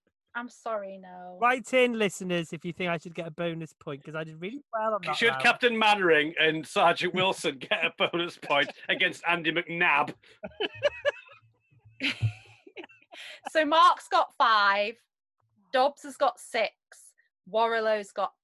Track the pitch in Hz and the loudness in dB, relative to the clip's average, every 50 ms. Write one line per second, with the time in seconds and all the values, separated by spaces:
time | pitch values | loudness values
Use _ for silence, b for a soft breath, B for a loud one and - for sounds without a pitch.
0 | _ _ _ _ _ _ - 240 247 233 - - - 233 226 208 196 190 190 190 | _ _ _ _ _ _ -12 -12 -12 -12 -14 -14 -8 -6 -6 -6 -6 -8 -12 -14
1 | 185 185 180 180 180 180 180 180 226 240 254 262 - - 254 254 247 247 233 226 | -16 -18 -18 -16 -16 -16 -4 0 2 2 2 0 -2 0 2 2 2 2 2 0
2 | 214 190 - - 190 180 175 175 165 - 175 156 - 180 165 - 185 175 170 165 | -2 -2 -2 -4 -6 -4 -2 -2 -4 -6 -10 -10 -10 -10 -8 -6 -4 -4 -4 -4
3 | - 175 160 180 165 165 156 - 170 170 165 165 160 156 _ _ - 160 143 139 | -6 -10 -12 -12 -12 -10 -8 -6 -6 -6 -6 -6 -10 -14 _ _ -14 -14 -14 -12
4 | - 156 151 156 160 160 156 160 175 202 240 285 - _ - 220 214 220 214 196 | -14 -12 -10 -10 -10 -12 -12 -14 -14 -12 -12 -14 -14 _ -8 -4 -2 -2 -2 -4
5 | 175 160 151 - 226 233 - - 240 240 240 - 254 247 226 220 220 214 208 202 | -4 -4 -2 0 0 0 2 2 2 2 2 4 2 0 2 2 4 4 4 4
6 | 185 170 156 151 147 156 170 151 156 160 156 160 143 - - 208 175 170 170 - | 4 4 4 4 4 0 0 0 0 0 0 -2 -6 -6 0 2 4 4 4 2
7 | 165 180 175 190 185 190 175 - - 165 139 127 160 - 214 214 - - - - | -2 -2 0 0 0 0 0 -2 -2 -4 -4 -4 -6 -4 -4 -2 -2 -4 -2 -2
8 | 190 - - 175 170 175 - - - - 147 143 147 143 - - - - 180 - | -2 -2 0 -2 -4 -4 -8 -10 -4 0 0 0 0 0 -4 -8 -6 -4 -2 0
9 | 185 180 - - - 170 175 170 160 165 156 170 175 - 170 170 175 170 147 143 | 0 -2 -2 -4 -2 -2 -2 0 0 -2 -2 -2 -4 -4 -2 0 2 2 2 2
10 | - - - b b b b b b - - - 403 - - - 508 587 - 640 | 0 -2 -6 b b b b b b -16 -8 -6 -8 -6 -4 -4 -4 -4 -4 -2
11 | - 554 - - - - - - _ _ _ _ _ _ _ _ _ _ _ - | -4 -4 -4 -4 -10 -20 -20 -20 _ _ _ _ _ _ _ _ _ _ _ -8
12 | 254 277 226 - - 107 - - - - 107 _ _ - - - 320 - _ _ | -6 -6 -4 -2 -4 -4 -4 -8 -16 -20 -20 _ _ -20 -20 -20 -20 -20 _ _
13 | _ _ B B B B B B B - - 320 311 294 320 330 349 359 - - | _ _ B B B B B B B -2 0 0 2 4 6 6 8 6 6 2
14 | - - 392 339 - - _ - 269 233 220 208 202 202 196 208 208 214 233 - | 0 0 0 0 0 0 _ 2 4 4 6 6 6 4 4 2 0 -2 -6 -10
15 | _ _ _ _ _ _ _ _ _ _ _ _ _ _ - 254 254 285 285 - | _ _ _ _ _ _ _ _ _ _ _ _ _ _ 2 2 2 2 0 -4
16 | - 285 254 - 285 262 - - - - - 233 220 - - _ _ _ - - | -10 -16 -4 0 0 0 0 -2 -8 -6 -4 -2 -2 -2 -4 _ _ _ -20 -20
17 | - _ _ _ _ _ _ _ _ 185 185 220 226 226 226 226 220 220 214 214 | -20 _ _ _ _ _ _ _ _ -4 0 0 2 2 2 0 0 0 0 0
18 | 202 - - - 190 - - _ | -2 -6 -6 -6 -6 -6 -6 _